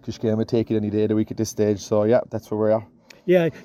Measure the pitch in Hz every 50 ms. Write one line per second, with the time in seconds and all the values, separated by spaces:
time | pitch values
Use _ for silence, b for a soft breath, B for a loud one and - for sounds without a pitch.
0 | _ - 107 - - 113 107 110 110 - - 117 110 - 110 110 107 101 101 107
1 | 107 107 107 107 110 - - - 110 - - - 107 104 107 95 - - 110 104
2 | 104 107 117 120 - - - 110 - - 110 107 107 107 110 - 107 - _ _
3 | B B B B B - 175 180 165 160 - -